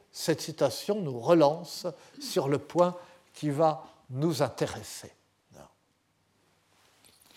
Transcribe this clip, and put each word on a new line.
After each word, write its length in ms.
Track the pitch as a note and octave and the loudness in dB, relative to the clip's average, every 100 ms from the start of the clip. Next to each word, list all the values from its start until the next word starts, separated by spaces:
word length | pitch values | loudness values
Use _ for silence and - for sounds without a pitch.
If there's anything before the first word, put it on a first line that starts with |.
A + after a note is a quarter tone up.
| _ | _
cette 280 | - - D3+ | -6 -2 -2
citation 600 | - D3 C#3+ - - G#3 | -2 0 0 0 -4 -2
nous 180 | D#3+ A#2+ | -2 -4
relance 680 | B2 E3+ D3 D#3+ E3+ - F3+ - - - | 4 8 8 4 -8 -10 -10 -10 -20 -16
sur 280 | C#4 F#3 C#3 | -4 -2 0
le 100 | C#3+ | -2
point 380 | - E3 F3+ F3+ - - _ | 0 2 2 0 -16 -20 _
qui 160 | - D3+ | -6 -4
va 340 | C#3+ D#3+ D3+ - _ _ | 2 2 0 -10 _ _
nous 320 | B2+ D#3+ C#3 | -2 -2 0
intéresser. 720 | C3+ - C#3+ G2 G#2 - - _ _ _ _ - C#2+ _ _ _ _ _ _ _ _ _ _ _ _ _ _ _ _ | -2 -2 -4 -4 -12 -16 -18 _ _ _ _ -20 -20 _ _ _ _ _ _ _ _ _ _ _ _ _ _ _ _